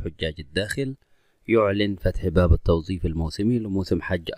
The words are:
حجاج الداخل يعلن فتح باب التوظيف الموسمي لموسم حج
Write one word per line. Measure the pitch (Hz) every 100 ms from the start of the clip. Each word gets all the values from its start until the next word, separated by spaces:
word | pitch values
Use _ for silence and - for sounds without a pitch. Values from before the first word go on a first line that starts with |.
حجاج | 90 - 80 -
الداخل | 69 82 104 - 135 135 _ _ _ _ -
يعلن | 113 104 101 104 95
فتح | 92 - 92
باب | 85 87
التوظيف | 90 - 82 80 92 85
الموسمي | 80 80 - 107 123
لموسم | 107 95 90 90
حج | - 90 80